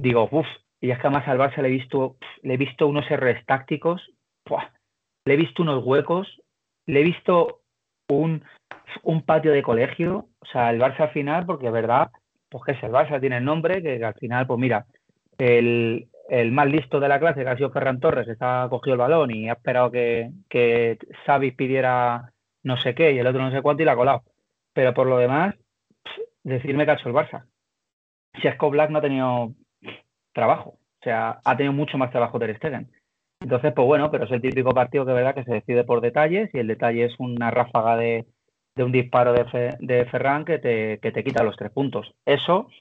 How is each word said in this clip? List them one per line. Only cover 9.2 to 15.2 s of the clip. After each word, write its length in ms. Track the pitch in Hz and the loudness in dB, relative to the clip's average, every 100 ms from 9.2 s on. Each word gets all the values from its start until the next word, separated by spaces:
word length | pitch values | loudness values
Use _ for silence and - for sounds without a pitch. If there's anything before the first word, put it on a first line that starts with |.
patio 300 | - 160 156 | 2 2 4
de 100 | 143 | 2
colegio, 640 | 131 113 131 - 170 202 - _ | 2 0 0 -2 -4 -4 -8 _
o 60 | - | -8
sea, 240 | 127 120 | -2 0
el 100 | 117 | 2
Barça 200 | 131 131 | 0 2
al 100 | 151 | -2
final, 340 | 151 143 165 | -2 -2 -2
porque 220 | 175 156 123 | -4 -4 -2
es 60 | |
verdad, 380 | 113 113 127 165 - _ _ _ | -2 2 2 0 -4 _ _ _
pues 160 | 123 | -10
que 80 | - | -6
es 100 | 135 | -6
el 80 | 117 | 0
Barça, 280 | 127 147 143 | 0 0 -2
tiene 160 | 135 123 | -2 -2
el 80 | |
nombre, 380 | 131 160 165 190 | -2 -2 -2 -2
que, 160 | 165 123 | -4 -4
que 60 | |
al 100 | 113 | -6
final, 320 | - 120 123 131 | -8 -4 -2 -2
pues 120 | 120 | 0
mira, 280 | 127 107 - _ _ _ | 0 0 -4 _ _ _